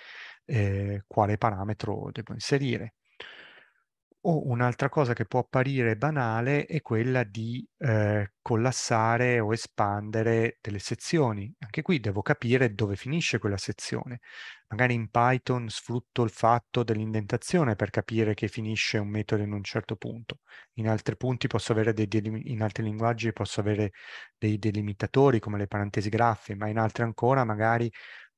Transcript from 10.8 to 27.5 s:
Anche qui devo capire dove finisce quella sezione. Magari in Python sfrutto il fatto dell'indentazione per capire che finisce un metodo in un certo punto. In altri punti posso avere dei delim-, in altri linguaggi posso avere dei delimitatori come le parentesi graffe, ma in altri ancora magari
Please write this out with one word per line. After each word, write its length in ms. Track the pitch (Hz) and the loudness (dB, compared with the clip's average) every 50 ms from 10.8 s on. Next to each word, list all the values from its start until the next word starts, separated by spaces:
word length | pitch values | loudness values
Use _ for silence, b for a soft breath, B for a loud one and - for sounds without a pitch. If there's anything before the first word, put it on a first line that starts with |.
| - - 117 - - - - 165 143 117 107 101 98 117 - - | -4 -6 -6 -6 -4 0 2 2 4 2 2 -2 -6 -10 -12 -14
Anche 220 | 143 104 - 156 | -14 -8 -8 -6
qui 180 | 156 - 185 135 | 0 0 0 0
devo 220 | 107 107 95 104 | 0 -2 -2 -2
capire 520 | - - 147 - - 117 123 127 131 113 101 | 0 0 -2 0 2 2 4 4 4 2 2
dove 220 | 98 113 98 101 | 0 -2 -2 -2
finisce 420 | - - 127 151 175 160 - - | -4 -6 -4 -4 -2 -2 0 -2
quella 200 | 110 - 104 101 | 0 0 0 -2
sezione. 640 | 95 - - 104 - - - 123 120 - 127 123 120 B B B B B B B B B B | -2 -4 -6 -8 -8 -8 -6 -6 -6 -6 -8 -12 -14 B B B B B B B B B B
Magari 240 | 107 104 127 123 120 | 0 2 4 4 4
in 160 | 117 110 107 | 0 -2 0
Python 580 | - 117 120 123 127 127 - - 127 123 120 | 4 4 6 6 4 2 2 0 -2 -2 -2
sfrutto 560 | 110 - - - - 120 123 - _ - - 120 | -6 -8 -10 -6 -4 -4 -4 -4 _ 0 0 0
il 60 | 107 | 0
fatto 540 | - - - 113 120 120 - _ - 123 117 | 2 2 4 6 6 4 2 _ -2 -2 0
dell'indentazione 920 | 113 110 107 110 110 110 110 101 98 120 117 - - - 180 156 120 104 | 0 0 -2 -2 -2 -2 -2 -2 -2 -4 -4 -2 0 2 2 4 4 2
per 140 | - 107 98 | 0 0 -2
capire 440 | - 110 - - 113 110 110 107 104 | 0 -2 -2 0 2 2 2 2 2
che 140 | - 113 | 0 -2
finisce 500 | 101 - 117 110 110 110 104 - - - | -4 -4 -4 -6 -4 -2 -2 -2 0 0
un 120 | 110 104 101 | -2 -2 -2
metodo 340 | 104 107 101 - 113 104 104 | -2 -4 -2 0 0 0 0
in 80 | 104 | -2
un 100 | 104 101 | -4 -6
certo 360 | 98 - - 107 - - 107 | -6 -4 -6 -6 -4 -4 -8
punto. 420 | - - 117 117 117 113 - - - B B B B B B - | -8 -8 -10 -10 -10 -12 -12 -14 -14 B B B B B B -8
In 120 | 113 110 | -2 0
altri 300 | 110 110 104 - - 110 | 0 0 0 0 -4 -4
punti 300 | - - 127 127 120 - | -2 -2 -2 -2 -2 -2
posso 260 | 120 - 107 - - 117 | -2 -2 -2 0 0 2
avere 180 | 110 110 117 | 2 2 2
dei 160 | 107 107 107 | 2 0 0
delim-, 360 | 98 107 110 101 110 110 110 - | 0 0 0 0 -2 -6 -6 -6
in 160 | - 127 107 | -6 -4 -2
altri 220 | 110 107 - - 113 | -2 -2 -2 -2 -4
linguaggi 500 | 107 107 107 113 117 120 110 113 113 - | -4 -2 0 0 0 0 0 -2 -4 -2
posso 260 | - 113 - - - | -4 -6 -4 -2 -2
avere 320 | 101 104 104 101 107 98 B B B B B B B B B | 0 0 2 2 0 -2 B B B B B B B B B
dei 200 | - - 107 107 | -2 -2 0 0
delimitatori 840 | 104 101 110 101 107 104 104 101 - - - - 135 139 139 123 110 | 0 0 -2 -2 -2 -2 -4 -4 -4 -4 0 4 6 6 6 6 4
come 160 | - 107 104 | 0 -2 -4
le 100 | 101 101 | -4 -4
parentesi 400 | 95 - 104 104 101 - 110 98 | -4 -2 -2 -2 -2 -2 -2 -2
graffe, 480 | 107 104 110 117 117 107 - - - 104 | 0 2 4 4 4 2 0 -4 -10 -8
ma 140 | 98 107 107 | -6 -4 -2
in 80 | 107 | 0
altri 260 | 113 110 107 - - 120 | 2 0 0 2 0 -2
ancora 400 | 113 107 - 120 120 135 135 123 | -2 0 0 2 2 4 2 2
magari 480 | 110 | 0